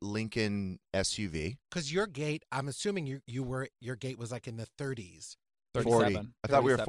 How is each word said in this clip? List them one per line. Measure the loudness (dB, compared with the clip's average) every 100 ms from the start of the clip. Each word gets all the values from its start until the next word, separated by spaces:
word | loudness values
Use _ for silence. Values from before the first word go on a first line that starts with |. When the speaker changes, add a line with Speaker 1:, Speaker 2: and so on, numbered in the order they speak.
Speaker 1:
Lincoln | -2 -2 -2 0 0 0 -4 -6 _
S | 0 0 0
U | -2
V. | -2 -4 -6 -8
Speaker 2:
'Cause | -8 -2
your | -2 -2
gate, | -2 -4 -4 -4
I'm | -6 -4
assuming | -4 -2 -2 -4
you, | -6 -6
you | -4
were, | -2 -4 -6 -8
your | -8 -6
gate | -6 -6
was, | -6
like, | -8 -8
in | -8
the | -8 -6
thirties. | -6 -6 -10 -14 -18 -18 _ _ _
Speaker 1:
Forty. | 0 6
Speaker 3:
Thirty-seven. | 6 6 2 -4 -8 4
Speaker 1:
I |
thought | 6
we | 6
were |
Speaker 3:
Thirty-seven. | 6